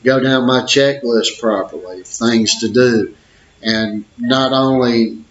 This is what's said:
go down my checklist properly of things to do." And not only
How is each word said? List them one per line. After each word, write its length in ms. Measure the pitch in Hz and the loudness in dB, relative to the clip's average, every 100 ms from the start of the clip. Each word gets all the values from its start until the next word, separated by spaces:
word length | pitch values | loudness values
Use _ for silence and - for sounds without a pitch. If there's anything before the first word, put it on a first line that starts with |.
go 160 | 123 135 | 2 2
down 280 | 131 131 123 | 2 2 2
my 140 | 127 | 0
checklist 760 | 120 143 139 139 120 113 - - | 2 2 2 0 0 0 0 -4
properly 640 | 117 101 - 78 90 92 | -2 -2 -4 -12 -14 -16
of 60 | - | -16
things 540 | - 117 117 107 - | -4 0 2 0 -2
to 80 | 113 | 0
do." 440 | 113 127 113 92 - _ _ _ _ | 2 4 2 -2 -10 _ _ _ _
And 440 | 110 110 110 107 - - | -4 -2 -4 -6 -12 -8
not 340 | 120 131 131 | -2 0 2
only 720 | 135 135 131 123 117 110 - - | 0 2 2 2 2 0 -4 -18